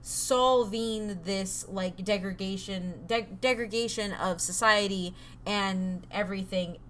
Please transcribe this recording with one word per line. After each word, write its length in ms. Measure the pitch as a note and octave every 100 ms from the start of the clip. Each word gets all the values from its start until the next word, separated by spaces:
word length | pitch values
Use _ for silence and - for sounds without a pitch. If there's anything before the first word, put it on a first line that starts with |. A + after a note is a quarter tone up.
solving 1160 | - - - B3+ B3+ B3+ A3 A3 A3+ A3 G#3 F#3+
this, 420 | E3+ G3 F#3+ - -
like, 340 | G3 F#3 F3+
degradation, 960 | F#3+ G3+ F#3+ F3+ F#3+ F#3+ - F#3+ F3+ F3 E3+
de-, 200 | A3+ A3+ F#3+
degradation 720 | B3+ B3 A#3 A3+ A#3 A3+ G#3
of 280 | F#3+ F3+ E3+
society 720 | - F#3 A3+ G#3 G3+ G3 F3 - - -
and 600 | - G#3 G3 F#3 F#3 F3+ -
everything 680 | - G3 G3 F#3+ F#3 F3 E3+ -